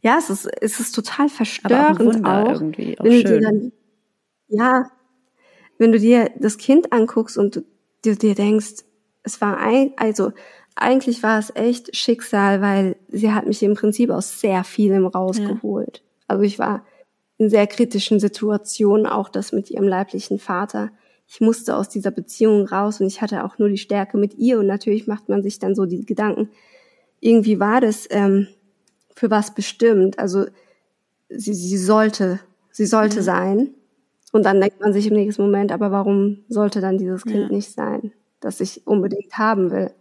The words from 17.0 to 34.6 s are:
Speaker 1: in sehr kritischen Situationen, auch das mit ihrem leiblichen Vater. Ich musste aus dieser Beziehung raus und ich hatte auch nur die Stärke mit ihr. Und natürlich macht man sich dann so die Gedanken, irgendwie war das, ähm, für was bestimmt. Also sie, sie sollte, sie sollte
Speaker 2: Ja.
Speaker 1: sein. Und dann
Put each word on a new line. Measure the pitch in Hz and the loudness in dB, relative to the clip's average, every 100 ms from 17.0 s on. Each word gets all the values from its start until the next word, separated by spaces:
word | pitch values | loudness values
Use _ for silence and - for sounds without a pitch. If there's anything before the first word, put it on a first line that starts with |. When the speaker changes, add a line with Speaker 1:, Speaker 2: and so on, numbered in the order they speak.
| _ _ _ _ | _ _ _ _
Speaker 1:
in | 214 | 2
sehr | 208 208 | 4 2
kritischen | - 240 214 - 214 | 0 -2 -2 0 0
Situationen, | 202 208 214 208 208 - 208 208 214 | 0 -2 -4 -4 -4 0 2 2 2
auch | 208 196 | -2 -4
das | 196 202 | -8 -6
mit | 220 202 | -6 -6
ihrem | - 196 | -2 0
leiblichen | 185 196 - - 202 | 0 -4 -8 -6 -8
Vater. | - 180 208 214 208 _ _ _ _ | -6 -6 -6 -8 -10 _ _ _ _
Ich | - | 0
musste | 226 226 - - | 0 0 -2 -4
aus | 196 | -4
dieser | 214 196 | -4 -6
Beziehung | 190 180 - 220 208 196 | -6 -12 0 2 4 0
raus | 185 208 214 | -2 -4 -2
und | 196 | -4
ich | - | -4
hatte | 208 196 | -6 -6
auch | - - | -8 -2
nur | 208 | 0
die | 202 | 0
Stärke | - 202 196 202 | -4 -4 -2 -2
mit | 202 - | -2 0
ihr. | 233 240 | 0 2
Und | 196 | 0
natürlich | 196 208 214 233 | -2 -2 -2 -2
macht | 208 - | -8 -4
man | 202 | -2
sich | 196 - | -2 -6
dann | 190 | -4
so | 196 190 | -2 -2
die | 180 - | -4 -6
Gedanken, | 202 214 185 214 _ _ _ _ _ _ _ | -4 -2 -2 -6 _ _ _ _ _ _ _
irgendwie | 226 226 214 208 | 4 4 4 2
war | 202 233 | 2 2
das, | 240 214 - | 2 -2 -4
ähm, | 208 202 196 196 _ _ _ _ _ _ | 0 2 2 0 _ _ _ _ _ _
für | - 233 | -6 0
was | 208 208 | 0 -2
bestimmt. | - 202 - 233 208 185 196 | -6 -10 0 4 4 2 0
Also | 196 185 196 _ _ _ _ _ _ _ _ | -4 -2 -4 _ _ _ _ _ _ _ _
sie, | - 208 | -12 -8
sie | 202 175 196 | -6 -4 -4
sollte, | 185 214 214 208 190 180 - _ _ | 2 2 2 0 -2 -4 -8 _ _
sie | - 214 | -4 0
sollte | 226 214 208 | 2 2 0
Speaker 2:
Ja. | |
Speaker 1:
sein. | 190 180 185 202 269 - _ _ _ _ _ | -2 0 0 0 -2 -6 _ _ _ _ _
Und | 220 | 0
dann | 190 196 | 4 4